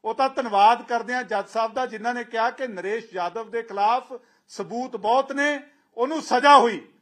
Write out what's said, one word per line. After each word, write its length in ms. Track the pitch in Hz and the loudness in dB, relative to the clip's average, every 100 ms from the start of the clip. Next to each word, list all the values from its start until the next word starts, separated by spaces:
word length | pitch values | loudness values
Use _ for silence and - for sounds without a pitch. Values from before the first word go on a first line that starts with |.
ਉਹ 100 | 214 214 | -6 -2
ਤਾਂ 140 | 269 | -2
ਧੰਨਵਾਦ 520 | 262 240 202 208 240 | -2 -2 4 6 4
ਕਰਦੇ 300 | 240 240 220 | 0 -4 -2
ਹਾਂ 100 | 247 208 | -6 -4
ਜੱਜ 240 | 208 196 | -6 -4
ਸਾਹਿਬ 240 | 220 226 | -4 -2
ਦਾ, 120 | 220 254 | -2 -6
ਜਿਨ੍ਹਾਂ 280 | 220 233 | -4 -6
ਨੇ 100 | 240 233 | -6 -6
ਕਿਹਾ 240 | 226 226 | -2 -2
ਕਿ 160 | 254 262 | -2 -10
ਨਰੇਸ਼ 460 | 190 180 226 226 | -8 -6 -6 -8
ਯਾਦਵ 360 | 185 175 226 220 | -6 -6 -6 -8
ਦੇ 140 | 226 | -8
ਖਿਲਾਫ 500 | 226 196 208 247 254 247 _ _ _ | -8 0 2 0 -4 -18 _ _ _
ਸਬੂਤ 440 | - 165 226 254 233 | -12 -8 -8 -8 -4
ਬਹੁਤ 340 | 208 254 269 | 0 0 0
ਨੇ, 260 | 277 285 285 - _ _ - | -2 -2 -2 -10 _ _ -4
ਉਹਨੂੰ 240 | 262 320 | -2 -2
ਸਜ਼ਾ 340 | - 254 285 285 | -2 2 8 8
ਹੋਈ। 240 | 233 190 - _ | 8 -2 -12 _